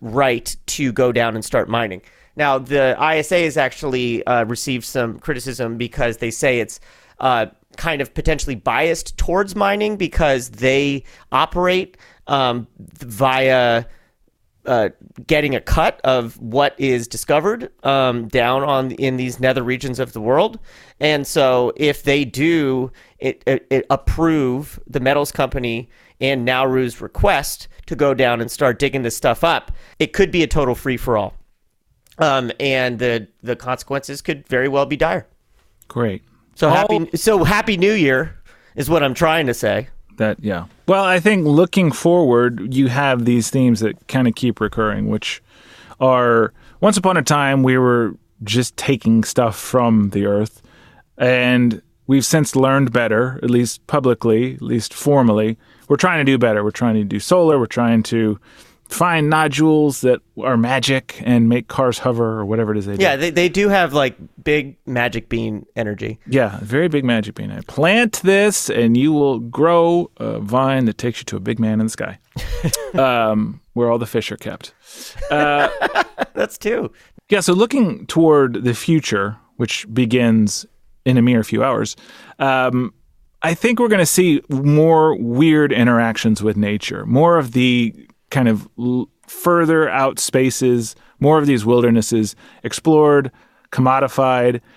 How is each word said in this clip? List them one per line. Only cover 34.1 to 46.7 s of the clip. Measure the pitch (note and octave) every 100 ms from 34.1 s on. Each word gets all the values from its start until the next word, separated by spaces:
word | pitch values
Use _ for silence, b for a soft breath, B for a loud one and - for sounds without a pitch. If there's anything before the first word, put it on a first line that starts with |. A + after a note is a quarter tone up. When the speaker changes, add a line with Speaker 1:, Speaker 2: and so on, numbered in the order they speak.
| C#3
Speaker 1:
could | - C#3+ -
very | B2+ C3+
well | C#3 C#3
be | C#3+
dire. | - F3+ - _ _ _ _ _ _
Speaker 2:
Great. | A#2+ A#2 F#2+ - _ _ -
Speaker 1:
So | D3+
Speaker 2:
All |
Speaker 1:
happy, | D#3+ - E3 E3 D#3+
so | A3 G3+
happy | E3 G#3 A3 F#3
New | G3
Year | G#3+ C#3+ C3 - - b b b
is | - C#3
what | E3
I'm | C#3
trying | B2 D#3+ D#3+ C#3
to |
say. | A#2+ G#2+ G2+ C#3 - - -
Speaker 2:
That, | G#2+ G2+
yeah. | G#2+ F2 F2+ _ -
Well, | G3
I | F#3+ F#3
think | F#3 G3+ D3+
looking | D3 F3+ G3 E3+
forward, | B2 E3+ F3 C#3 A#2+ B2 A#2 G#2+
you | C3 C3+
have | C3 C#3+ B2+ A#2
these | A#2+ A2
themes | C3+ B2+ G#2+
that | A2 - -
kinda | C3 B2
keep | A2+ B2 -
recurring, | G#2+ - G#2+ G#2 G#2+
which | G#2+ - - B B B B B B
are, | C3 B2+ A#2+ A2+ G#2+ b b